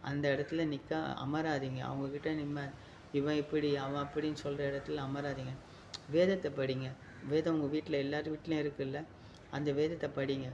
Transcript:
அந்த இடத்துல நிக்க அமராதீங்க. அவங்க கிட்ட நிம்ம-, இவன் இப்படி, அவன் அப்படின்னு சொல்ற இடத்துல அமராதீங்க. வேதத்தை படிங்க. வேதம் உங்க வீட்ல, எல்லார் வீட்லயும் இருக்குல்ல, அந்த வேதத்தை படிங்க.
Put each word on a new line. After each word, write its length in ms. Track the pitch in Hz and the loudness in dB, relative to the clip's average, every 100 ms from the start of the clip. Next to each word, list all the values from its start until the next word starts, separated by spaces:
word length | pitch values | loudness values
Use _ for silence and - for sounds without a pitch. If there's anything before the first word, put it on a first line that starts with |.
அந்த 280 | - 143 143 | -2 2 4
இடத்துல 360 | 135 143 165 160 | 4 2 2 2
நிக்க 260 | 143 - 160 151 131 | 0 -2 -2 -2 -2
அமராதீங்க. 600 | 131 151 160 147 135 131 | 0 0 2 0 0 -2
அவங்க 280 | 127 135 139 | -4 -2 -2
கிட்ட 180 | 143 160 | -2 -2
நிம்ம-, 400 | 156 147 147 139 - - - - | -2 -2 -4 -6 -8 -16 -18 -2
இவன் 240 | 143 143 151 | 0 4 2
இப்படி, 400 | 147 156 147 143 | 2 2 4 2
அவன் 260 | 135 143 | 2 0
அப்படின்னு 340 | 143 151 156 147 | 0 0 0 0
சொல்ற 180 | 143 143 | -2 0
இடத்துல 380 | 143 139 139 151 | 0 0 -2 -2
அமராதீங்க. 520 | 135 139 143 135 127 131 - - - - - | -2 -2 -2 -2 -4 -8 -10 -18 -16 -14 2
வேதத்தை 420 | 151 185 190 156 | 6 6 6 2
படிங்க. 360 | 139 135 131 131 135 - - 135 | 0 0 0 -2 -8 -14 -10 0
வேதம் 260 | 147 160 160 | 2 4 2
உங்க 120 | 143 | 2
வீட்ல, 300 | 151 156 147 | 0 2 2
எல்லார் 340 | 139 147 151 | 2 0 -2
வீட்லயும் 300 | 151 165 156 | -4 0 0
இருக்குல்ல, 360 | 147 143 135 139 156 - - - - | 0 -2 -4 -4 -8 -14 -18 -18 -8
அந்த 200 | 139 147 | -2 2
வேதத்தை 380 | 139 156 165 147 143 | 4 2 2 -4 0
படிங்க. 320 | 135 139 127 | 0 0 -2